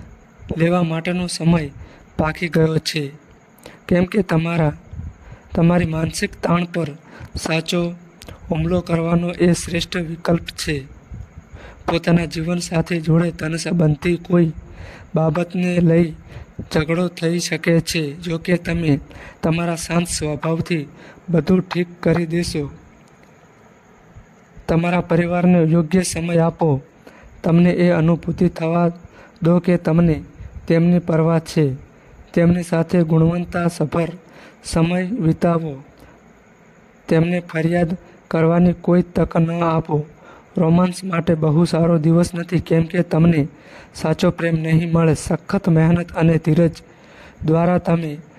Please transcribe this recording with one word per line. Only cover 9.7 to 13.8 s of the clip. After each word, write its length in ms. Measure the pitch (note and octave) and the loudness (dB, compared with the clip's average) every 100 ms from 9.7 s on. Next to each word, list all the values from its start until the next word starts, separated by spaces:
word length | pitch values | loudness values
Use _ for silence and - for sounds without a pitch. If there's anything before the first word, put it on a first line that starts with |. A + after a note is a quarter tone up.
| E3+ - F#3 | -6 -6 -6
વિકલ્પ 440 | D#3+ E3 - E3 - - | -6 -6 -2 -2 -4 -10
છે. 200 | - C#3+ C3+ - - - - - - - - - | -6 -6 -8 -20 -20 -18 -18 -20 -20 -20 -20 -10
પોતાના 420 | - E3 E3+ E3+ E3 | -4 -2 2 2 0
જીવનસાથી 760 | E3 E3 F3 E3+ E3 E3 E3+ | -6 -4 -4 -4 -4 -2 -4
જોડે 280 | D#3+ E3 E3+ | 2 2 2
ધન 240 | E3+ D#3 E3 | -4 -6 -6
સંબંધી 640 | E3+ F3 | -2 0